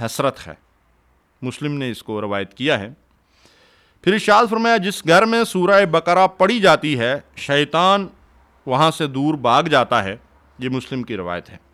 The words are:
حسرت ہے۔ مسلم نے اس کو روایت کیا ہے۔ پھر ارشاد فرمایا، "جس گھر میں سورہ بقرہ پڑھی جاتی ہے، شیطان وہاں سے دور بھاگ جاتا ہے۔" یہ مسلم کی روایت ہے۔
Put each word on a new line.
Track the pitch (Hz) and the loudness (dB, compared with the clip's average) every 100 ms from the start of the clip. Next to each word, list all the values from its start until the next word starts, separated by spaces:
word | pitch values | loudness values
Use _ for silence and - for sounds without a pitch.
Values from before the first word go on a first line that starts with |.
| 113 | -8
حسرت | - 139 - - | -4 -4 -4 -12
ہے۔ | 76 _ _ _ _ _ _ _ _ | -20 _ _ _ _ _ _ _ _
مسلم | 127 - 147 143 | -12 -8 -8 -6
نے | 127 | -8
اس | 107 | -8
کو | - 107 | -10 -8
روایت | 104 101 95 | -6 -6 -8
کیا | - 139 120 | -6 -4 -4
ہے۔ | 101 147 _ _ _ _ _ _ _ _ _ _ | -6 -16 _ _ _ _ _ _ _ _ _ _
پھر | 175 | -2
ارشاد | 208 214 208 233 | 0 4 4 2
فرمایا، | 220 233 226 | 0 0 0
"جس | 185 - 151 | -2 -4 2
گھر | 175 220 | 4 4
میں | 233 | 0
سورہ | 226 185 180 202 190 | -2 0 4 4 4
بقرہ | 165 165 180 185 | 0 2 2 2
پڑھی | - 190 240 | 2 0 4
جاتی | 185 151 151 131 | 4 4 2 -2
ہے، | 117 143 - - | -2 -4 -8 -12
شیطان | - 143 143 160 185 202 190 _ _ _ _ _ 139 | -2 0 0 2 2 2 -2 _ _ _ _ _ -4
وہاں | 131 160 | 0 2
سے | 156 151 | 0 -4
دور | 131 147 | -2 -2
بھاگ | 151 120 131 | 0 2 2
جاتا | 160 143 120 117 | 2 2 2 0
ہے۔" | 95 110 _ _ _ - | -2 -8 _ _ _ -10
یہ | 127 | -6
مسلم | 127 - 131 | -6 -6 -10
کی | 117 104 | -8 -8
روایت | 90 87 - | -8 -8 -10
ہے۔ | 90 _ | -20 _